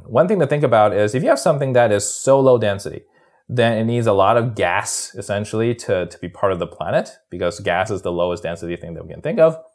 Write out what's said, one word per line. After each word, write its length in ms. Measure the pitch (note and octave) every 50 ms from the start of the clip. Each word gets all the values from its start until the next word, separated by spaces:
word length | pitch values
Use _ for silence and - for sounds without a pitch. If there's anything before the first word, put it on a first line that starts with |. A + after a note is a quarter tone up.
| -
One 240 | - A2 C#3 E3+ F#3
thing 100 | A3 F3+
to 60 | D3+
think 160 | B2+ D3 D3
about 300 | D3 B2 A#2 A2 G#2+ G#2+ -
is 200 | G2+ G#2 G#2+ A2
if 80 | C3
you 80 | F#3+ D4+
have 80 | D4+ -
something 340 | - F3 D#3 C#3 C#3 C3+
that 180 | B2 B2 A#2+ A2
is 160 | G#2 G2+ -
so 320 | - - - - C3+ C3+ C#3
low 200 | C3+ C3 B2 A#2
density, 420 | A2 G#2 G2+ F#2+ - D2 - - - _ _ _ _ _ _ _ _ -
then 300 | B2 A#2+ A#2 A#2 A#2 A2
it 60 | A2+
needs 220 | A2+ A#2+ A#2+ A#2
a 60 | A2+
lot 240 | G2+ G2 F#2+ G2+ A#2
of 180 | A#2+ A2+ A2 G#2
gas, 600 | G2+ F#2 F2 F2 G2+ G2+ - - - - - -
essentially, 580 | G2+ G2 - G2+ G#2 G#2 - - A2 A2+ A#2+ A#2
to, 300 | - - - G2+ F2+ F2
to 120 | F2 - -
be 100 | - F2
part 240 | - - - G2
of 60 | F#2+ E2+
the 80 | F2
planet, 500 | - - - D#2 F2+ A#2+ F3 A3 - - _ _ _
because 280 | F2+ F2+ F#2 F2 E2+ -
gas 300 | G2 F2+ F2 F2+ F#2+ A2
is 120 | A#2+ A2+
the 100 | - F2+
lowest 300 | F2 F2 F2 F2+ F2 E2+
density 340 | - E2 E2+ - F2 E2+ E2+
thing 160 | E2+ - E2+ E2
that 120 | E2 E2
we 60 | E2 E2
can 80 | -
think 160 | - D3 G#3 A#3+
of. 160 | D#3+ E3 D#3+ - - _